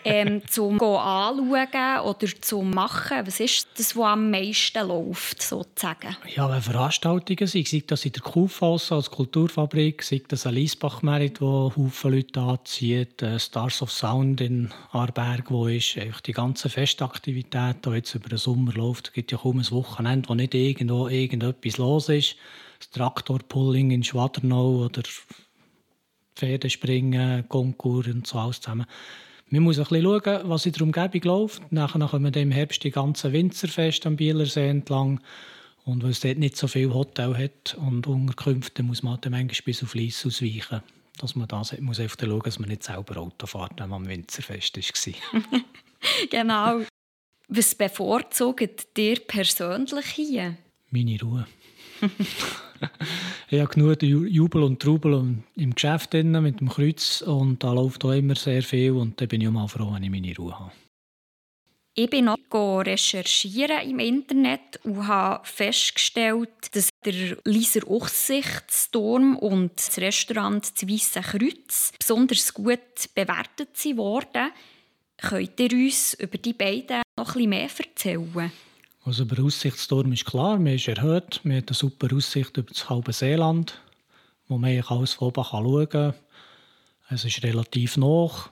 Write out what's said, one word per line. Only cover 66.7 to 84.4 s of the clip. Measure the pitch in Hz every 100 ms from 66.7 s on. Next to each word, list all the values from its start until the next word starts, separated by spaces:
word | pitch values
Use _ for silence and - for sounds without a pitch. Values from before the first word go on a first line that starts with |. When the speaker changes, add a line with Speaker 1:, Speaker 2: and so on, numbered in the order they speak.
Speaker 1:
dass | 208 185 _
der | 208 185 185 -
Lieser | - 214 226 220 -
Aussichtsturm | 214 262 - - 269 277 - - - - 233 214 247 269 262
und | 208 190 180
das | - - -
Restaurant | 185 208 - 220 202 208 -
das | - 190
Weisse | 214 - -
Kreuz | 190 202 262 - - - - -
besonders | - 226 254 - -
gut | - 208 240 - - -
bewertet | - 190 170 - - 285 -
sind | 302 240
worden. | 202 233 277 240 269 - - _ _ _ _ -
Könnt | - 190 190 -
ihr | 247
uns | 247 269 269 -
über | - 202 208
die | 233
beiden | 233 196 214 262 240 240 -
noch | 233
ein |
bisschen | 254 220
mehr | 190 285 -
erzählen? | - - 196 170 165 170 170 - - _ _ _
Speaker 2:
Also | 131 120
über | 120 127
den | 143
Aussichtsturm | - 139 - - 135 131
ist | 120 -
klar, | 127 175 214
man | 156
ist | 131 -
erhöht, | 107 147 170 - -
man | 156 131
hat | 123
eine |
super | 135 139 - 123
Aussicht | 135 - 139 131 -
über | 117
das | - -
halbe | 123 120
Seeland, | 117 131 160 160 165 160 - _ _ _ _ _ _